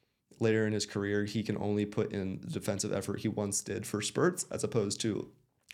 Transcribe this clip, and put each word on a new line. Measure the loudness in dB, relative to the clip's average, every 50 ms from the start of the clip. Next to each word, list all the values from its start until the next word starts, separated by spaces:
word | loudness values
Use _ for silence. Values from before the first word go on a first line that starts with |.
| _ _ _ _ _ _ -4 2
later | 4 4 6 6 4
in | 4 2
his | 0 0
career | -2 -2 -2 0 2 2 2 2
he | 2 0 -2 0
can | 0 -2 -2
only | 0 0 2 2 2
put | 0 2 0 0 0 0
in | -2 -2 -2 -4 -6
the | -6 -6
defensive | -6 -4 -2 -2 -2 0 0 -2 -2
effort | -2 -2 -2 -4 -2
he | -2 -2
once | 0 0 -2 0 0 -2 -2
did | -2 -4 -4 -4
for | -2 -2 -2 -2
spurts, | 0 0 4 4 4 2 2 -4 -6
as | -4 -2 -2
opposed | 0 2 2 2 0 0 0 0
to | 0 0 -2 -4 -8 -12 _ _ _ _ _ _ -20